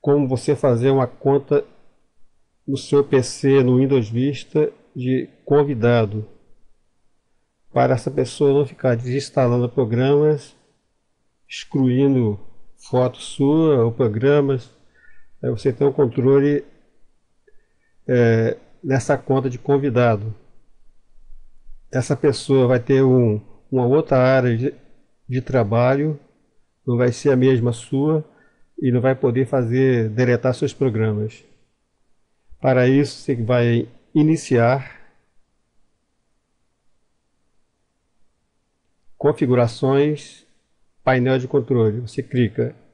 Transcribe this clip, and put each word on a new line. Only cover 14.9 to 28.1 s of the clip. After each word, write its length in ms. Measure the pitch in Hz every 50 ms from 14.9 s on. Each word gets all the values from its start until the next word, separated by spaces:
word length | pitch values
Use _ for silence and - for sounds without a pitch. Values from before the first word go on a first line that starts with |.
| _ _ _ - - - - - - -
aí 60 | - 123
você 240 | 123 107 - 139
tem 140 | 117 - 139
um 60 | 143
controle, 680 | 135 - 143 120 - - 120 131 139 139 139 147 147 143 139 - _ _ _ _ _ _ - _ _ _ _ _ _ _ _ _ - - _ _ _ _ _ _ _ _ _
é, 520 | - 127 123 120 117 113 113 113 - - - - _ - _
nessa 340 | - 143 131 131 - - 143
conta 320 | 135 - - 135 135 131 135
de 100 | 123 123
convidado. 760 | - - 143 139 139 143 113 123 123 117 110 101 104 110 107 - - - - - - _ - - - - _ - _ _ - - - - - - - - - - - - - - - -
Essa 240 | - 131 120 - 151
pessoa 520 | - - 147 131 - - - 135 135 127
vai 120 | 120 127 123
ter 240 | 120 - 135 131
um, 380 | 135 131 127 127 120 110 107 107 - - - - _ -
uma 140 | 131 127 123
outra 320 | 120 135 156 156 - 135 131
área 360 | 127 131 131 131 123 123 117
de, 200 | 113 123 147 - - _ _ - _ _ _ _ _ _
de 140 | - 123 127
trabalho, 800 | 123 - 127 127 113 98 113 117 120 127 135 139 147 156 151 143 _ _ _ _ _ _ _ _ _ _ _ _ _
não 120 | 131 120 120
vai 120 | 127 123
ser 200 | 120 - - 143
a 60 | 135
mesma 360 | 127 131 131 131 117 117 120
sua, 500 | 117 - - - 139 135 143 156